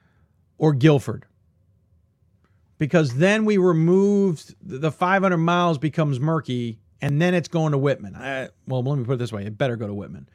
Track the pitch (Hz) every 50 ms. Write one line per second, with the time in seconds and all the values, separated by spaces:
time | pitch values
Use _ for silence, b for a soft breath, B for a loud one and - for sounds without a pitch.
0 | _ _ _ _ _ _ _ _ _ _ _ - - 156 147 127 127 156 147 139
1 | - - - - - _ _ _ _ _ _ _ _ _ _ _ _ _ _ _
2 | _ _ _ _ _ _ _ _ _ _ _ _ _ _ _ - 151 143 - 170
3 | 160 127 117 131 170 190 208 220 220 214 208 190 180 185 170 160 160 170 180 190
4 | 196 202 202 202 196 190 160 - - - - _ - - 127 135 151 156 - -
5 | 180 180 196 196 185 196 180 160 165 170 175 175 175 175 165 127 143 156 - -
6 | 156 147 139 120 143 156 165 156 - - 127 123 120 117 110 - _ _ _ _
7 | - 143 143 147 170 180 180 175 - - - 165 160 156 147 139 135 143 135 -
8 | 101 98 92 - 127 135 135 131 127 - - _ _ - 131 127 123 135 147 139
9 | 117 117 135 120 123 117 110 101 98 107 107 104 143 127 117 110 107 104 104 101
10 | 92 - 85 - 67 - _